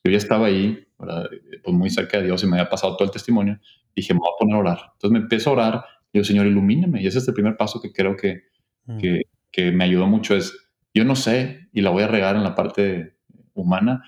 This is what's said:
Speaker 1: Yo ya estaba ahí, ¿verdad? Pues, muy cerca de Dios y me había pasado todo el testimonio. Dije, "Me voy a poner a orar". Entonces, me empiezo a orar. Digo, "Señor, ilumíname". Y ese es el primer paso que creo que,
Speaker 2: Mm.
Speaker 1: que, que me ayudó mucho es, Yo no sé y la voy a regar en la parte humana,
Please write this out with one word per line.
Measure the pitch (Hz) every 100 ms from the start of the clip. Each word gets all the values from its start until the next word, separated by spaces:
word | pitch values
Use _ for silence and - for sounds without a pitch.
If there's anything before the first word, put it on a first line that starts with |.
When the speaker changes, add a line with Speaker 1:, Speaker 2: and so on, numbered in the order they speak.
Speaker 1:
Yo | -
ya | 101
estaba | 104 110 110
ahí, | 95 101 110 - _
¿verdad? | 87 85 - - - -
Pues, | 92 87
muy | 95
cerca | - - 104
de |
Dios | 92 90
y | 98
me | 87
había | 87
pasado | 95 95 92
todo | 95
el |
testimonio. | 110 - 117 101 101 _ _ _
Dije, | - 98
"Me | 175
voy | 87
a | 98
poner | 107 107
a |
orar". | 95 87 -
Entonces, | _ 104
me | 113
empiezo | 110 113 151
a |
orar. | 127 110 - - _ _
Digo, | 104
"Señor, | 101 101 101
ilumíname". | 101 98 135 180 120
Y | 95
ese | 117
es | 127
el |
primer | 107 107 107
paso | 107 117
que | 101
creo | - 98 98
que, | 101 90 _ _ _ _ -
Speaker 2:
Mm. | 110
Speaker 1:
que, | 95 87 - _ _
que | - 90
me | 90
ayudó | 90 90 98
mucho | 107 -
es, | 101 87 - _ _ _
Yo | 107
no | 123
sé | 131 113 123 131 - -
y | 104
la | 95
voy | 90
a | 107
regar | 110 95 104
en |
la | 98 90
parte | 92 - 98 90 82 _ _ _ _
humana, | - 87 92 110 127